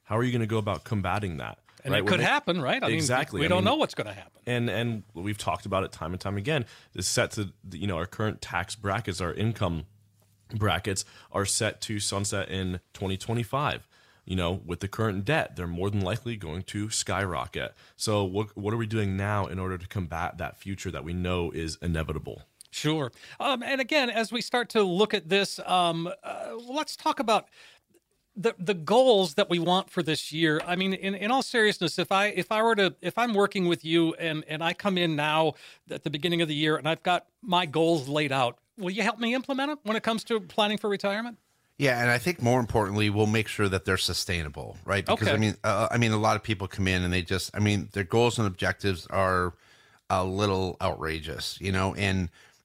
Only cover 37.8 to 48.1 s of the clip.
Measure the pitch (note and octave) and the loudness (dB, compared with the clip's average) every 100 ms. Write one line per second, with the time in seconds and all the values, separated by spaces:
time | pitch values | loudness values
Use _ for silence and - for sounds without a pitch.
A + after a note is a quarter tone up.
37.8 | E3 E3 C3 D3 D3+ C3+ A#2+ - _ - | 4 2 0 0 2 2 0 -2 _ -8
38.8 | F3+ G3 G#3 A3 A#3 B3+ B3 C4 C#4 D4 | -4 0 0 0 -2 -2 -2 -2 -2 -4
39.8 | G#3 A3 A3+ A3 - A3+ F3 - G#3 G#3+ | -4 -2 0 -2 -2 -4 -2 0 2 2
40.8 | G#3+ G3 G3+ G#3 A#3+ A3+ _ _ _ - | -2 -2 -2 -4 -6 -12 _ _ _ 0
41.8 | C#3 B2 A#2+ A#2+ F3 F3 A#2+ B2+ A2+ A#2 | 2 4 4 2 0 0 4 4 4 2
42.8 | G2 G#2 G#2+ G2+ G#2+ A2 G#2 - G2+ F#2 | 2 2 2 4 4 2 0 0 2 2
43.8 | - F#2 - F2 - F2 D2+ D2 A#1 - | 2 0 0 -2 -2 -2 -4 -8 -12 -10
44.8 | - G3 F#3 A3 G#3 A2+ G#2+ - G#2+ G2+ | -2 0 2 2 2 4 2 2 0 2
45.8 | A2+ A#2+ A#2 G#2+ G#2+ G#2+ - G2+ F#2+ - | 2 2 4 4 4 2 0 -4 -4 0
46.8 | F#2+ F#2 F2+ F2+ E2+ F#2 - - G#2 G#2 | 2 2 2 0 0 -2 -2 0 2 2
47.8 | G#2 G2+ F#2+ | 0 -4 0